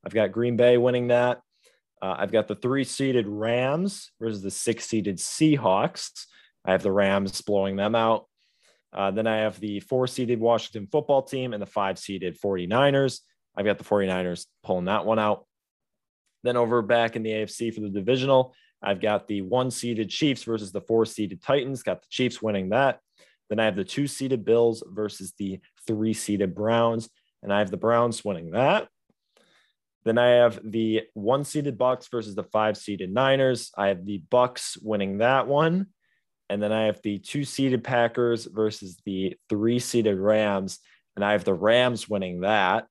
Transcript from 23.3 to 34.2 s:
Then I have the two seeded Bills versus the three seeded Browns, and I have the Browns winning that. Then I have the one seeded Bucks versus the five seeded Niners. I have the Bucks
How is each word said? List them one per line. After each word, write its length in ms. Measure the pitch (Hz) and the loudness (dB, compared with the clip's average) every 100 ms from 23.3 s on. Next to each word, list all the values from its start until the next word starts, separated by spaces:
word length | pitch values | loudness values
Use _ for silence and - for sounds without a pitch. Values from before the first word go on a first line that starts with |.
| _ _ | _ _
Then 120 | 107 | 0
I 40 | 110 | 0
have 100 | 95 | 0
the 80 | |
two 240 | 95 - 143 | -4 -4 -4
seeded 360 | - 135 127 | -4 -4 -2
Bills 380 | 95 117 117 113 - | 2 4 4 0 -8
versus 440 | 95 104 - 95 - | -8 -8 -8 -16 -8
the 220 | 98 95 _ _ - | -8 -8 _ _ -6
three 280 | 110 110 | -2 -2
seeded 380 | 107 - 101 98 | -2 -2 -2 -2
Browns, 540 | 87 107 117 117 113 113 _ _ _ | -2 0 2 2 0 -8 _ _ _
and 100 | 101 | -4
I 80 | 101 | -2
have 100 | 101 | -2
the 60 | 92 | -2
Browns 480 | 110 117 120 113 | 2 2 2 -2
winning 260 | 104 90 82 | -6 -6 -6
that. 380 | 95 135 202 - _ _ _ _ _ _ _ _ _ _ _ | 0 2 2 -2 _ _ _ _ _ _ _ _ _ _ _
Then 140 | - 113 | 0 4
I 100 | 123 | 6
have 280 | 120 120 104 | 8 6 2
the 380 | 110 113 110 110 110 | -6 -2 0 0 -2
one 300 | - 101 135 | -6 0 0
seeded 340 | 143 151 143 107 | 0 -4 -4 0
Bucks 300 | 127 127 - | 0 0 -4
versus 260 | 120 104 | -8 -6
the 80 | 101 | -8
five 340 | 95 110 107 104 | -4 0 0 -2
seeded 360 | - 101 92 | -6 -8 -4
Niners. 580 | 104 135 135 131 120 - - | 0 2 4 2 0 -6 -2
I 120 | 98 | 0
have 160 | 92 | 0
the 140 | 95 | -4
Bucks 580 | 101 | -8